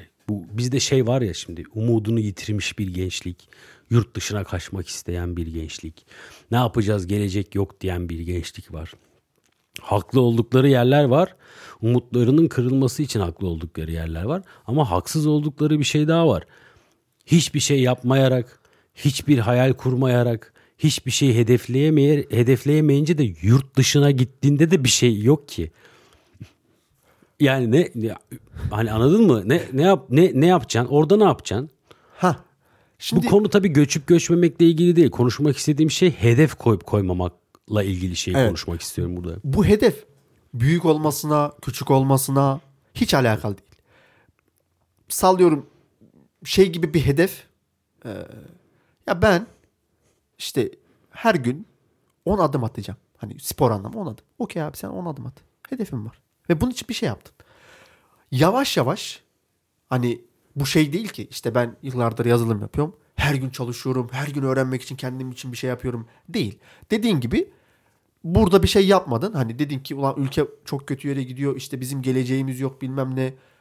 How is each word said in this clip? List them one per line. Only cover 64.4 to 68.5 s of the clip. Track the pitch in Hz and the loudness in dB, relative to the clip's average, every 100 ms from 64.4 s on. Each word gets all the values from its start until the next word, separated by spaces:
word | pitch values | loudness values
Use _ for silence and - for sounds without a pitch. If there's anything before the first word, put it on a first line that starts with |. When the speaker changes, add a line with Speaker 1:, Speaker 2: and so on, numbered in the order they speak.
Speaker 2:
öğrenmek | 135 131 131 131 | -2 -2 -2 -4
için, | - 135 | -8 -12
kendim | 127 131 131 | -10 -10 -12
için | 120 131 | -12 -14
bir | 120 | -8
şey | 127 | -8
yapıyorum. | 120 127 117 113 _ - | -6 -8 -10 -12 _ -10
Değil. | 208 110 - _ _ - | -6 -6 -8 _ _ -6
Dediğin | 214 226 156 | -2 0 -2
gibi | 117 247 403 _ _ _ _ _ _ _ | -2 -4 -4 _ _ _ _ _ _ _
burada | 165 196 202 | -2 2 4